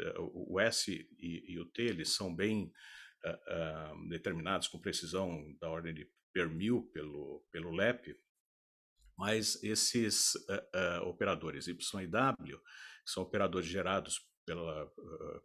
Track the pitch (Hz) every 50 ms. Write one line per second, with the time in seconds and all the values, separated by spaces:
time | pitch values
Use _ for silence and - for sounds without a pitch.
0 | - 85 82 - 85 - - 90 - - 90 95 104 113 113 - - 104 92 -
1 | - - - - - 85 82 - - - 87 85 85 - - - 117 120 101 82
2 | 78 - - - 101 92 85 82 98 107 110 104 92 85 - - - - - -
3 | - - - _ - 82 - - - - - 85 80 78 78 80 78 78 76 80
4 | 80 82 85 82 - 107 85 82 80 90 98 90 - - - 82 - 95 85 -
5 | 87 82 90 95 98 90 85 76 73 76 69 - 85 82 80 82 82 82 80 78
6 | 76 - _ _ _ _ - 92 85 82 80 82 95 110 123 117 - - - 80
7 | 76 76 71 73 71 69 71 71 - _ - 82 82 87 82 90 98 117 123 -
8 | - - - - _ _ _ _ _ _ _ _ _ _ _ _ _ _ _ _
9 | - - - - 95 101 110 110 107 - - - - 107 107 - - - - 120
10 | 113 104 101 - - - - - - - 98 101 - - - 92 92 87 85 87
11 | 92 90 87 - 104 98 92 78 80 80 71 71 - 87 87 - - - - 98
12 | 95 87 85 113 131 135 123 - 80 71 67 - - - - - - - - -
13 | _ - - 95 92 - - 104 101 92 82 92 85 82 90 98 87 90 95 98
14 | 87 - - - - _ _ _ _ - 87 87 85 82 78 78 73 69 - -
15 | - 85 82 78 78 78 - - -